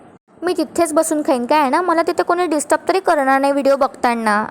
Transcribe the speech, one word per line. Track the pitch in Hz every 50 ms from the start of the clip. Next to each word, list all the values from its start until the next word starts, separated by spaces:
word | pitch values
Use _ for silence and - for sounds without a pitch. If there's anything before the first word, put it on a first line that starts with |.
| - - - _ _ _ _ -
मी | 330 359 359
तिथेच | 339 302 - - 339 339 311
बसून | 294 320 320 - 311 302
खाईन, | 294 330 269 240 240
काय | 233 294 311
आहे | 294 254
ना, | 285 339
मला | 370 359 330 330
तिथे | 330 349 330 -
कोणी | - - 349 349 359
डिस्टर्ब | 311 320 285 - - 311 302 - -
तरी | 359 381
करणार | 381 359 330 294 269 269 269 269
नाही | 277 277
व्हिडिओ | 277 277 254 269 277
बघताना." | 254 269 262 - - - 247 233 233 226 214 208 214 214 -